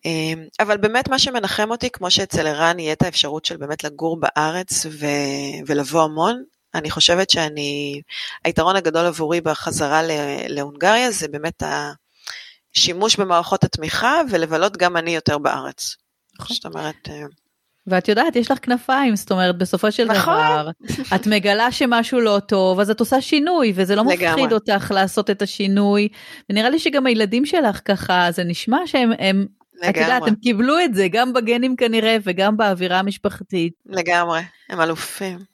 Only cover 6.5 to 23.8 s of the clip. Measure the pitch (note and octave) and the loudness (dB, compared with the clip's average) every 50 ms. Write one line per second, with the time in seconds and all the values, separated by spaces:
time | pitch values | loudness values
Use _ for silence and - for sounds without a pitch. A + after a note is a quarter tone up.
6.5 | _ _ _ _ - E3+ D3+ D#3 - E3 - - F3 F3+ F#3+ - - F3+ D#3+ D#3 | _ _ _ _ -8 -8 -6 -6 0 2 4 4 4 2 2 2 0 0 0 -4
7.5 | D3+ D3+ C#3+ C#3+ C#3+ C#3+ C#3+ C#3+ C#3 C#3+ D#3 _ - - - - - - _ E3+ | -4 -6 -6 -4 -4 -6 -6 -8 -8 -10 -14 _ -14 -12 -12 -12 -14 -6 _ -2
8.5 | E3+ - D#3+ F3 F#3+ G3 F3 E3 D#3 E3 E3+ F3 D#3 D#3+ D#3+ D3+ E3+ F3 D#3 D#3+ | 0 2 2 2 2 2 0 0 0 2 0 0 0 -2 -2 -2 -2 -2 0 -2
9.5 | D3+ - - E3+ D#3 - D#3 C#3+ D3 D#3+ D#3+ E3 D#3 D3 D3 C#3+ C#3 C#3 - - | -4 -2 -4 -6 -4 -2 -2 2 2 2 2 0 -2 -4 -4 -4 -6 -6 -8 -8
10.5 | - C#3+ C#3+ C#3+ D3 D3 E3 F#3 G#3+ A#3 B3 B3 G#3 F3+ D#3+ D3 C#3+ D3 D3+ E3 | -6 -6 -6 -8 -6 0 2 2 4 4 2 0 -2 -4 -6 -8 -8 -6 -8 -8
11.5 | E3 _ D#3 D#3 D3 D3 D3 D3 D3 _ _ _ _ _ _ - - - - - | -6 _ -6 -6 -4 -6 -6 -8 -12 _ _ _ _ _ _ -18 -18 -18 -18 -20
12.5 | - _ _ _ _ - - - E3+ F3 G3+ A3+ A3 - G3+ F#3 F3 E3+ E3+ - | -20 _ _ _ _ 0 0 0 0 0 2 2 2 2 2 2 2 2 2 2
13.5 | G3 F#3 - - - - D#3 D#3 - - G3 A#3+ C#4+ E4+ D#4+ C4 G3+ E3+ E3 D#3 | 2 2 2 0 0 -6 -6 -6 -4 0 0 2 2 2 0 0 0 -2 0 0
14.5 | D#3+ D#3+ F3 G#3 G3 F3 F3+ F3 F3 E3+ D#3+ E3+ E3+ D#3+ - D#3+ D3 D3 C#3+ C#3 | 0 0 0 0 0 0 0 0 0 0 -2 -2 -4 -2 -2 -2 -2 0 -2 -2
15.5 | C3+ C#3 C3 C#3 C3+ - - - - _ _ _ _ _ _ _ _ - - - | -2 -2 -6 -10 -12 -10 -10 -10 -10 _ _ _ _ _ _ _ _ -20 -12 -10
16.5 | B3 - - D#3+ E3 D#3+ D#3 D3+ D#3 _ _ - D3+ D3 D3 C#3+ _ _ _ _ | -10 -8 -8 -10 -10 -8 -8 -8 -8 _ _ -14 -14 -12 -14 -16 _ _ _ _
17.5 | _ _ _ _ _ _ _ F#3+ F#3 F3+ F3+ - G#3 G#3+ B3+ E4 - A#3+ A#3 - | _ _ _ _ _ _ _ 0 0 0 2 2 2 2 2 2 2 0 0 0
18.5 | C4+ B3 - - B3 A#3+ - - C4 C4+ C#4+ B3 G#3+ G3 - - G3 F#3 F#3 F3+ | -2 -2 0 -2 -2 -2 0 -2 0 2 2 2 0 0 -2 -2 0 2 2 0
19.5 | F3+ F3 F#3 F3 - F3+ - G#3+ G#3 - A#3 A3 A3 G3 - - F4 A4 A#4 - | 0 0 -2 -2 -2 0 0 0 2 0 0 2 2 2 2 2 2 2 2 2
20.5 | D#3 D3+ D3+ D#3 E3+ _ - A3 - - C4 - F#3+ F#3 - G#3 G#3+ G#3 F#3+ G3+ | 2 0 -2 -4 -8 _ -8 -8 -6 -6 -2 0 -2 0 2 2 0 2 2 2
21.5 | G3+ G#3+ A#3 B3 B3 - D4 B3 A#3+ A#3 A#3 A#3 - B3 A#3 G#3+ G3+ G3+ G3+ - | 2 2 2 0 0 0 0 2 2 2 2 2 0 2 4 4 2 2 2 2
22.5 | G#3+ G3 F#3+ F#3 F#3 F#3 G#3 G3 A3 - A#3 - C4+ C4+ C4 - - D4+ C#4+ E4+ | 2 2 4 4 4 2 2 0 2 0 2 2 2 0 2 2 0 2 2 2
23.5 | F4+ E4+ C4 A3 F#3+ F#3 | 2 4 2 2 2 2